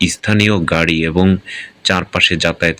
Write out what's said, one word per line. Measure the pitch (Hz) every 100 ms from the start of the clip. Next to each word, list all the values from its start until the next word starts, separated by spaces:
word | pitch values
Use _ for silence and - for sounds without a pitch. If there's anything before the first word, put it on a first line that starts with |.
| -
স্থানীয় | - - 104 104 104
গাড়ি | 80 82 82 80 82
এবং | 82 95 95 - - - _
চারপাশে | - 92 - 92 - 82
যাতায়াত | 85 82 85